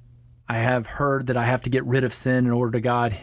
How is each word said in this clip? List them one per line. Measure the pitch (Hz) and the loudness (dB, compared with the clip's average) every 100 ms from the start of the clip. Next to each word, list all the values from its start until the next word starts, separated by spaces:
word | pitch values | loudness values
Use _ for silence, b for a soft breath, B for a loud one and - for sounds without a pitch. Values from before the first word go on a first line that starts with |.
| - - - - - | -20 -20 -20 -18 -6
I | 117 | -2
have | 120 127 107 | 0 0 -2
heard | - 143 135 127 | -4 -2 0 0
that | 120 | 0
I | |
have | 117 127 | 0 0
to | 123 | 0
get | 131 | 0
rid | 127 131 | 0 0
of | 127 | 0
sin | - 131 127 123 | 0 0 2 2
in | |
order | 120 120 | 2 0
to | 120 | 0
God, | 120 120 117 98 | 0 0 0 -4